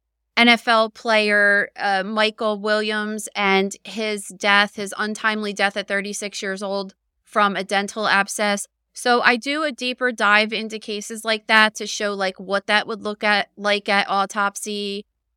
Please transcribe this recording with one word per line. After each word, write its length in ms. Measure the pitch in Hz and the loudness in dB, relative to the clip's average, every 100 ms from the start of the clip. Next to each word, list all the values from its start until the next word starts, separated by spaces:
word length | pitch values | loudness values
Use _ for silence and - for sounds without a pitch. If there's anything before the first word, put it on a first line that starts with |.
| _ _ _ - | _ _ _ 4
N 140 | 240 | 4
F 180 | 233 247 | 4 4
L 220 | 226 220 | 2 2
player, 800 | - 233 214 208 208 202 202 - - | -2 2 2 4 4 4 4 0 -2
uh, 260 | 202 190 | -2 0
Michael 560 | 196 214 214 214 220 208 | 0 0 0 0 -2 -2
Williams 680 | 214 214 214 214 208 214 - | 0 0 0 -2 -4 -6 -8
and 400 | 208 196 190 196 - - | -2 2 2 2 -4 -12
his 420 | 202 214 208 - | -6 -4 -6 -8
death, 480 | 185 208 202 208 - | -2 2 4 2 -2
his 180 | 196 - | -8 -6
untimely 560 | 208 214 220 214 208 | -6 -4 -4 -2 -4
death 240 | 202 202 202 | -2 -2 -2
at 100 | 196 | -4
thirty-six 540 | 202 202 202 208 - | -4 -4 -8 -10 -8
years 200 | 196 190 | -8 -6
old 340 | 202 196 196 - _ _ | -6 -6 -8 -14 _ _
from 320 | _ 220 202 185 | _ 0 0 0
a 80 | |
dental 440 | 196 196 202 226 208 | -2 -2 -2 -2 0
abscess. 600 | 196 196 - 208 202 - _ _ - | 2 0 0 -2 -2 -6 _ _ -4
So 260 | 247 240 | 2 4
I 160 | - 247 | 4 2
do 260 | 277 294 | 0 -2
a 80 | 302 | -2
deeper 400 | 233 254 247 254 | -4 -6 -2 -4
dive 420 | 226 202 208 214 | 0 4 4 4
into 240 | 214 220 220 | -2 -6 -10
cases 480 | 226 208 208 226 226 | -10 -10 -10 -8 -4
like 220 | 220 - | -4 4
that 260 | 220 214 - | 6 4 2
to 120 | 208 | -8
show, 260 | - 208 | -4 -4
like, 260 | 202 190 190 | -2 -4 -4
what 280 | 185 196 - | -4 -4 0
that 180 | 208 - | 0 0
would 160 | 208 | -6
look 220 | 208 208 | -8 -4
at, 260 | 214 202 - - | 0 0 -2 -4
like 320 | 202 202 214 | -2 0 0
at 180 | 202 - | 0 0
autopsy 1000 | 196 196 214 202 - 214 208 202 202 - _ _ | 0 -2 -2 -4 -4 -8 -8 -8 -10 -14 _ _